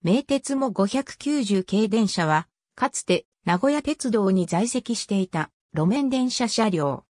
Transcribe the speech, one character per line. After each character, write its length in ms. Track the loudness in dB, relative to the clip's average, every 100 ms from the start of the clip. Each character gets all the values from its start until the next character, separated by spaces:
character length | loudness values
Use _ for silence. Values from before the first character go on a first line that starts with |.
| 2
名 160 | 0
鉄 340 | 2 -2 -2 -2
も 140 | -2
五 160 | 0 0
百 320 | 0 -6 -8
九 240 | -2 -2
十 220 | 0 0
系 240 | 0 0 2
電 200 | 2 0
車 200 | 0 0
は、 200 | 0 -2 _ _ -4
か 160 | -4
つ 140 | -4 0
て 200 | -2 -2 _
名 140 | -2 2
古 160 | 2
屋 80 | 0
鉄 300 | -2 -4 -2
道 180 | 0 2
に 160 | 2 2
在 220 | 0 0
籍 280 | -4 -4 -6
し 120 | -2
て 120 | -2
い 80 | -2
た 220 | -4 -6 _ _
路 140 | -2 0
面 240 | 2 0
電 180 | 0 0
車 180 | -2 -2
車 220 | 0 0
両。 360 | 0 -2 -4 _